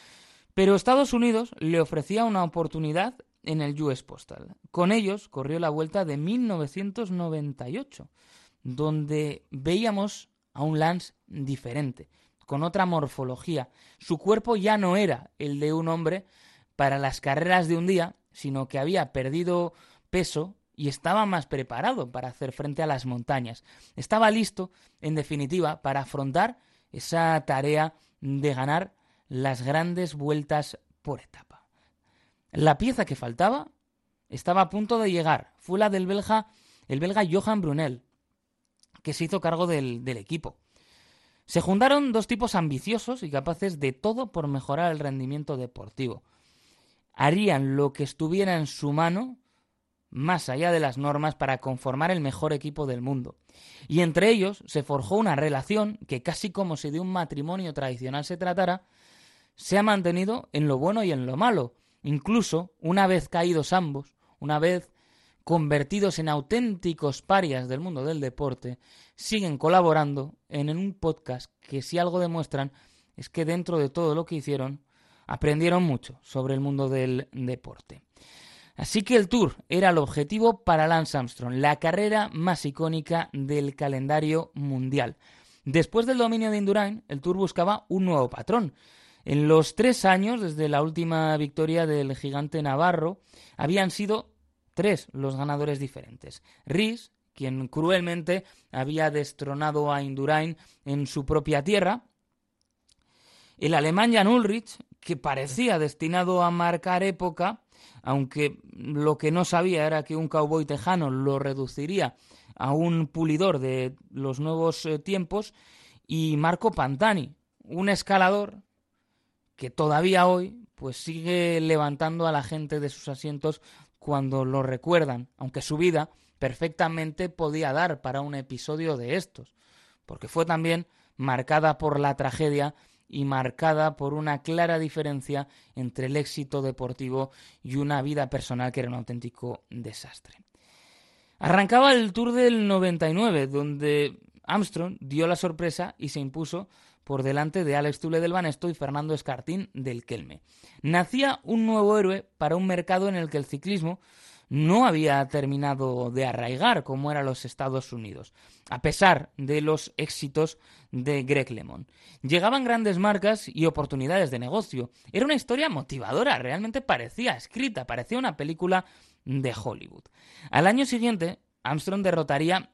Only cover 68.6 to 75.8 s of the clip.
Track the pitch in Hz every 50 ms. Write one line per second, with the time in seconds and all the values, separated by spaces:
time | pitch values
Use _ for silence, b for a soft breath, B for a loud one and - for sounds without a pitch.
68.6 | - 120 123 - b b b b b b b b - - 214 220 196 175 147 131
69.6 | - 156 175 185 180 165 156 156 151 143 143 139 135 151 - _ _ _ - 147
70.6 | 143 151 156 170 190 196 185 - - 160 156 - _ - 127 123 - - _ _
71.6 | _ - 139 139 131 - - 170 175 180 170 180 180 170 170 165 151 - - 139
72.6 | 135 139 b b b b b b b b b - 135 - _ 175 165 151 151 139
73.6 | 175 180 175 160 143 135 135 175 170 160 147 160 165 - 175 156 135 - 143 135
74.6 | 127 135 139 143 _ b b b b b b b b b - 135 - 147 147 151
75.6 | 165 170 175 180